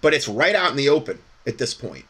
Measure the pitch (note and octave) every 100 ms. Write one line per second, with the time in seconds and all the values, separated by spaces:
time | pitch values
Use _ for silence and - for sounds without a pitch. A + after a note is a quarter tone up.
0 | D#3 D3+ - G#2 E3 G#3 F3+ C#3 C#3 D3+
1 | - F#2 - _ - A2+ A#2+ - A2 C2+
2 | -